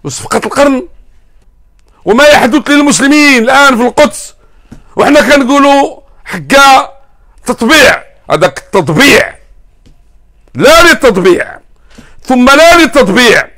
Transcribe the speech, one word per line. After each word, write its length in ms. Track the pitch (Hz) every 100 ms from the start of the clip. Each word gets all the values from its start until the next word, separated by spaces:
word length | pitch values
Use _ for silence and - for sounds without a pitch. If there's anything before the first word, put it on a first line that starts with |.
| 147
وصفقة 340 | - - 226
القرن، 420 | 220 247 285 262 - - - _ _ _ _ _ _ _ _ _
وما 220 | - 226 294
يحدث 420 | 277 240 277 -
للمسلمين 760 | 294 285 220 277 294 294 254
الآن 340 | 226 269 277 233
في 60 |
القدس، 520 | 247 - 294 - - _ _ _ _ - -
وحنا 260 | - - 294
كنقولوا 800 | 226 285 247 285 285 277 247 - _ -
حقا 760 | - 185 135 277 277 269 285 - _ _ _ _
تطبيع، 580 | - 208 233 311 233 143 - _ -
هذاك 260 | 151 175 -
التطبيع، 760 | - 202 139 156 277 - - - _ - _ _ _ _ _ _ _ _ _
لا 280 | - 233 330
للتطبيع، 760 | 330 - 262 190 180 175 - - _ _ _ - - -
ثم 260 | - 254 247
لا 280 | 285 330 349
للتطبيع 720 | 320 285 202 196 240 147 123